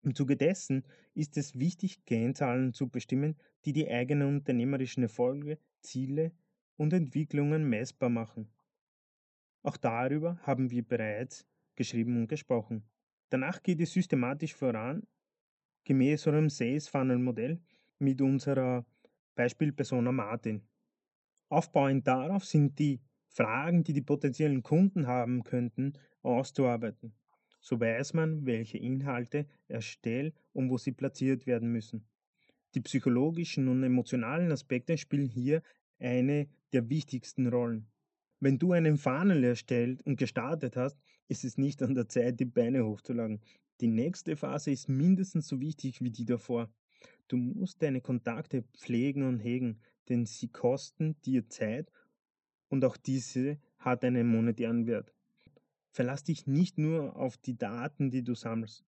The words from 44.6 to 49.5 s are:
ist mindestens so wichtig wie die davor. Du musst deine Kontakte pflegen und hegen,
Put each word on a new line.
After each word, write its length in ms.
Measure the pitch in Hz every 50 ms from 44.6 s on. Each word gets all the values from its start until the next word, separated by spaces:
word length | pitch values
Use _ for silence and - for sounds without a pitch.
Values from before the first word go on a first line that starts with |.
| - 151
ist 180 | 139 131 - -
mindestens 600 | 135 131 147 180 190 185 190 190 - 160 151 -
so 120 | 147 131
wichtig 420 | 131 156 156 - - 135 123 -
wie 80 | 127 123
die 140 | 117 - 120
davor. 460 | 113 123 117 - - 123 117 117 107 _ _ _ _ _ _ - - _ _ _ _
Du 80 | 131
musst 460 | 123 123 123 - - 185 185 - _
deine 180 | 160 147 135 127
Kontakte 600 | - - 127 120 - 120 117 113 160 - - 127 117 _ _
pflegen 460 | - - - 120 113 127 139 135 143 139
und 140 | 131 127 117
hegen, 420 | 104 120